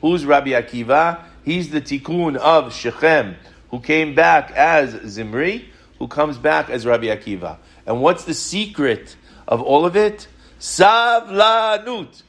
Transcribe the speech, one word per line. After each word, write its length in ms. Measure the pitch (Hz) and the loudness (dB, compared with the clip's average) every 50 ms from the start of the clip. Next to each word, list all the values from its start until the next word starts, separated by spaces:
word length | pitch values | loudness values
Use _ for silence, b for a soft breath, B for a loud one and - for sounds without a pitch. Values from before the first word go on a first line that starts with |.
Who's 240 | - 156 175 175 147 | 2 0 0 0 2
Rabbi 260 | 139 147 143 139 135 | 4 2 2 4 2
Akiva? 720 | 131 120 117 - - 120 117 117 131 143 165 170 170 170 B B B B B | -2 -2 -2 -4 -10 -10 -2 0 2 2 2 2 -2 -6 B B B B B
He's 260 | - 165 180 180 147 | -6 -4 -4 -6 -4
the 100 | 147 151 | -6 -6
tikkun 560 | 139 - 143 139 139 - 160 175 175 165 139 | -6 -4 -8 -8 -6 -6 -4 -2 -2 -2 -4
of 380 | 131 - 147 165 160 143 120 110 | 0 2 4 4 4 2 0 -8
Shechem, 600 | - - 120 113 - - 160 160 151 120 98 90 82 b b b b b b | -8 -6 -6 -6 0 2 2 2 2 0 -2 -8 -16 b b b b b b
who 100 | - 123 | -14 -14
came 340 | 120 - 151 160 160 151 139 | -4 -2 -2 0 0 0 2
back 360 | 135 165 170 165 156 139 - | 2 4 6 4 4 2 0
as 380 | - - 143 160 165 156 143 123 113 104 - 107 | 0 2 2 4 4 2 2 0 -4 -12 -14 -14
Zimri, 640 | 98 107 113 107 107 120 151 175 208 240 - b b b b b b _ | -12 -10 -10 -8 -4 -4 -2 -2 -4 -6 -10 b b b b b b _
who 100 | 143 123 | -12 -10
comes 300 | - 147 151 151 147 120 | -2 -2 -2 -2 -2 -2
back 320 | 120 151 156 156 - - | 0 0 0 0 0 -2
as 140 | 123 127 110 | -6 -6 0
Rabbi 220 | 120 120 117 113 | 0 0 0 2
Akiva. 520 | 113 107 104 - 113 101 92 87 87 78 - b b b b b | -2 -4 -4 -4 -10 -10 -8 -8 -10 -12 -14 b b b b b
And 160 | - 110 120 | -6 -4 0
what's 220 | 131 156 180 175 - | 2 2 2 0 -2
the 100 | - 160 | -8 -8
secret 840 | - - - - 196 214 208 208 - 143 131 113 98 - - - _ b b b b b | -8 -8 -6 -6 -6 -6 -6 -4 -2 0 0 0 -2 -4 -16 -20 _ b b b b b
of 160 | - - 117 | -4 -2 -2
all 240 | 127 131 135 143 165 | 0 2 2 4 2
of 100 | 180 175 | 2 2
it? 320 | 202 214 214 208 - - - b b b b b b | 2 0 0 -2 -6 -18 -20 b b b b b b
Savlanut. 1600 | - - - - 185 202 220 233 233 240 233 233 233 208 196 196 214 220 226 226 226 220 214 208 214 240 247 220 170 131 _ - _ | -12 -10 2 4 6 6 6 6 2 2 2 0 0 -2 0 2 4 4 4 2 2 0 -2 -2 -4 -6 -10 -10 -10 -12 _ -20 _